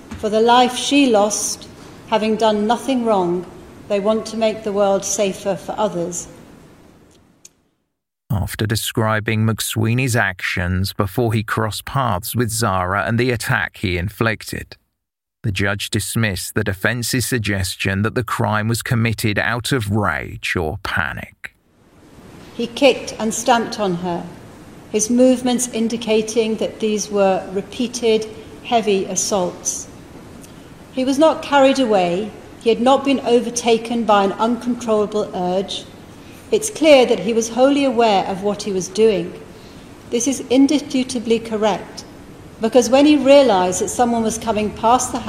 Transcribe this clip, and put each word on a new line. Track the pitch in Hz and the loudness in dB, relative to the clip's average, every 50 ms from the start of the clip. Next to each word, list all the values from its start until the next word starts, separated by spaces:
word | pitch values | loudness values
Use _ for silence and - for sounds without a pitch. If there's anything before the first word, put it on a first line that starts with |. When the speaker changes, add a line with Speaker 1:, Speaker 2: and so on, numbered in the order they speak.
| - - - - | -18 -16 -14 -6
Speaker 1:
For | - 220 | -6 -2
the | 202 220 | 0 2
life | 220 233 233 247 254 240 247 | 4 4 6 6 4 2 0
she | - - - 277 285 285 | -4 -4 0 2 4 4
lost, | 254 226 202 208 214 208 - - - - - - - - - - - - - - - | 4 4 4 2 2 0 -4 -6 -6 -8 -10 -14 -20 -20 -20 -20 -20 -20 -20 -8 -2
having | 226 214 208 220 220 | -2 0 0 0 0
done | 208 226 220 214 208 208 | 2 2 2 2 2 2
nothing | 214 240 214 - - 269 254 233 | 0 0 -2 0 -2 -2 0 2
wrong, | 226 220 196 180 175 175 180 175 - - - - - - - - - | 2 2 2 2 0 -2 -4 -6 -8 -16 -20 -20 -20 -20 -20 -8 -4
they | 208 202 | -2 0
want | 190 208 220 220 208 | 0 0 0 0 -2
to | - - | -6 -4
make | 220 220 220 208 214 - | -2 -2 -2 -2 -2 -6
the | 214 196 | -4 0
world | 202 208 196 196 196 190 | 0 2 2 2 0 -2
safer | - - - 214 196 180 - - 202 190 | -4 -2 -2 -2 -2 -2 -4 -4 -4 -4
for | 160 - - - - | -4 -6 -10 -6 -2
others. | 214 208 170 175 170 170 175 - - - - - - - - - - - - - - - - _ _ _ _ _ _ _ _ _ _ - _ _ _ _ _ _ _ _ _ _ _ _ _ _ _ _ - | -2 -2 -2 -4 -6 -6 -6 -10 -12 -14 -18 -20 -20 -20 -20 -20 -20 -20 -20 -20 -20 -20 -20 _ _ _ _ _ _ _ _ _ _ -20 _ _ _ _ _ _ _ _ _ _ _ _ _ _ _ _ -4
Speaker 2:
After | 107 90 98 - - 113 | -4 -4 -6 -4 -4 -2
describing | 104 113 107 - - - - 113 110 110 107 104 110 113 110 110 | -2 -2 -2 -4 -4 -2 -2 0 0 0 0 0 -2 0 0 0
McSweeney's | 110 110 104 - - - 113 110 110 117 123 131 135 110 | 0 0 -2 -4 -6 -2 -2 0 0 0 0 0 0 2
actions | 120 107 98 92 - - - - - 92 90 92 92 95 95 - | 2 0 0 -2 -4 -6 -6 -4 -2 -2 -2 0 0 -2 -4 -2
before | - 104 101 - - 123 113 107 | -2 -2 -2 0 0 0 0 0
he | 113 107 | -2 -2
crossed | - - - 110 110 104 - - | -2 -4 -4 -2 -4 -4 -8 -12
paths | - - 139 131 120 101 90 - - - | -6 -4 -2 -2 -2 -2 -4 -6 -6 -4
with | 110 123 110 | -2 -2 -2
Zara | 110 110 117 110 95 92 90 90 95 101 80 | -2 -2 0 0 0 0 0 0 0 -2 0
and | 78 120 113 | 0 0 0
the | 120 131 | 2 0
attack | 120 110 - - 135 110 - - _ - | 0 -2 -2 -2 -2 -2 -2 -4 _ -6
he | - 98 90 87 | -4 -4 -2 -2
inflicted, | 85 101 - - 117 113 107 - - - - - - _ - _ _ _ _ _ _ _ _ _ _ _ _ _ _ | -2 -4 -2 -2 -2 -2 -2 -4 -8 -10 -10 -12 -12 _ -20 _ _ _ _ _ _ _ _ _ _ _ _ _ _
the | 113 95 | -6 -2
judge | 95 98 101 101 107 - - | 0 0 -2 -2 -2 -6 -4
dismissed | - 110 - - - 117 113 107 95 90 - - - | -4 -4 -4 -2 -2 0 0 0 -2 -4 -8 -4 -4
the | 113 104 | -2 -2
defense's | 104 98 - - 107 113 123 120 - - 131 113 | -2 -4 -2 -2 -2 -2 0 -4 -2 -2 -2 -2
suggestion | - - 123 104 104 104 98 95 - - - - 101 98 95 104 | -2 -2 -4 -2 -2 -2 -2 -2 -4 -4 -4 -4 -2 0 0 0
that | 110 107 | 0 0
the | 117 110 | -2 -4
crime | - - - 117 107 104 107 107 110 | -4 -2 -2 -2 0 0 0 0 -2
was | 117 113 - | -2 -4 -2
committed | - 127 117 113 117 110 - - 110 104 107 | -2 0 0 2 0 -2 0 -2 -2 0 0
out | 78 80 113 123 117 - 143 | 0 0 -2 -4 -2 -2 -2
of | 135 107 101 | -2 0 0
rage | 101 110 104 92 78 69 62 50 98 110 - - - | 0 0 0 0 -2 -4 -6 -8 -12 -10 -8 -4 -4
or | 95 85 78 - - - | -2 -2 -4 -6 -6 -8
panic. | - - - 85 65 58 57 - - _ _ - - _ _ _ _ _ _ _ _ _ _ - - - - - - - - - - - | -6 -4 -2 -2 -4 -4 -10 -12 -14 _ _ -20 -20 _ _ _ _ _ _ _ _ _ _ -20 -20 -20 -20 -20 -20 -20 -20 -20 -20 -8
Speaker 1:
He | - 240 | -8 -8
kicked | 226 - - 285 269 - - - - - - | -8 -2 2 4 4 4 2 -4 -12 -8 -6
and | 214 226 220 | -6 -4 -4
stamped | - - - 247 233 220 - - - | -4 0 2 2 2 2 -4 -6 -4
on | 214 196 180 | -2 -2 -2
her, | 175 175 180 170 180 175 175 - - - - - - - - - - - - | -2 -4 -4 -6 -6 -8 -12 -16 -18 -20 -20 -20 -20 -20 -20 -20 -20 -20 -6
his | - 214 220 - | -2 -2 0 2
movements | 247 240 254 262 254 247 254 254 247 233 - - | 4 4 6 6 4 4 0 -2 -2 -2 -4 -4
indicating | - 226 226 226 233 226 - 214 220 226 214 220 - 247 220 220 220 | -4 -4 -2 -2 -2 -4 -2 0 0 0 0 0 0 0 0 0 -2
that | 196 214 180 - - | -2 -4 -6 -4 -4
these | - 220 214 208 190 - | -2 -2 -2 -2 -4 -4
were | 208 202 196 190 190 180 - - 185 | 0 2 4 4 2 0 -2 -4 -8
repeated, | 202 190 - - - 247 226 - - - 226 220 220 214 - - - - - - - - | -8 -8 -8 -6 -6 -6 -4 -4 -2 0 2 2 2 0 -4 -12 -16 -18 -18 -18 -18 -8
heavy | - 247 233 214 208 202 190 185 | -2 -2 0 2 2 0 0 0
assaults. | - 190 180 - - 220 196 180 175 175 - - - - - - - - - - - - - - - - - - - - - - - - - - - - | -2 -4 -4 -4 -2 -2 -2 -2 -4 -6 -8 -8 -8 -8 -8 -12 -16 -20 -20 -20 -20 -20 -20 -20 -20 -20 -20 -20 -20 -20 -20 -20 -20 -20 -20 -20 -12 -6
He | - 262 | -4 -2
was | 247 277 254 | 0 2 4
not | 311 320 277 - - | 4 4 4 2 -4
carried | - 285 285 269 269 269 269 | 2 4 6 6 6 6 4
away. | 269 226 214 196 180 175 170 185 214 208 - - - - - - | 2 2 4 2 2 2 0 -2 -4 -6 -10 -14 -20 -20 -20 -4
He | - 226 | 0 0
had | 220 220 | 0 2
not | 233 254 277 269 277 | 4 4 4 4 4
been | 277 277 240 - | 0 0 0 2
overtaken | - 240 247 220 233 240 - - 233 233 226 226 233 240 233 226 | 2 2 2 2 0 -6 -4 2 2 2 2 0 -4 -4 -4 2
by | 208 214 202 196 | 4 4 4 4
an | 196 190 | 2 0
uncontrollable | - 214 233 240 233 - 247 240 - - 226 220 214 208 202 208 208 202 - - | 0 0 0 0 -2 -2 -4 -6 -4 -2 0 0 0 0 0 -2 -4 -4 -4 -6
urge. | 185 180 180 180 190 202 185 - - - - - - - - - - - - - - - - - | -4 -4 -2 -2 -2 -2 -4 -8 -12 -12 -14 -20 -20 -20 -20 -20 -20 -20 -20 -20 -20 -6 -2 -2
It's | 220 - - | -2 -2 -2
clear | - - 294 320 294 262 247 | -4 2 6 8 8 8 8
that | 214 240 190 | 6 2 0
he | 175 202 233 | 0 -2 0
was | 220 226 233 | 0 -2 -2
wholly | - 233 254 277 285 285 277 | 2 4 4 4 4 4 2
aware | 269 240 226 233 226 208 190 - | 0 2 2 4 4 4 2 2
of | - 196 175 196 | 0 -4 -4 -2
what | 208 202 202 - | -4 -4 -4 -4
he | 214 | -4
was | 196 185 175 | -4 -4 -4
doing. | - - - 220 226 208 180 170 180 - - - - - - - - - - - - - - - - | -4 0 4 4 4 4 2 -2 -6 -10 -14 -18 -20 -20 -20 -20 -20 -20 -20 -20 -20 -20 -20 -14 -4
This | - 240 226 285 | -4 -2 -2 -2
is | 262 - - - | -4 -4 -4 0
indisputably | 240 269 277 269 302 277 - - - 262 247 254 - 247 208 226 226 226 | 4 4 4 6 4 0 -2 -2 -2 -2 -2 -2 -4 -6 0 0 0 0
correct, | 226 - 226 214 208 214 190 170 - - - - - - - - - - - - - - - - | 0 -4 -4 0 0 0 0 0 -4 -12 -16 -16 -18 -18 -20 -20 -20 -20 -20 -20 -20 -20 -12 -4
because | 214 226 - 262 233 214 | -4 4 4 4 4 6
when | 233 269 285 | 4 6 6
he | 302 302 | 6 6
realized | 294 247 262 277 285 277 254 208 185 180 180 180 - | 6 6 8 8 8 8 6 4 4 4 2 0 -2
that | 226 180 | -4 -4
someone | - - 247 240 233 233 226 | 0 0 0 2 2 0 0
was | 226 226 - | -2 -4 -4
coming | - 226 220 208 214 208 | -4 -2 -2 -2 -2 -4
past | - - - 220 240 254 247 - | -4 0 2 4 4 4 2 -2
the | - 254 220 | -6 -8 -4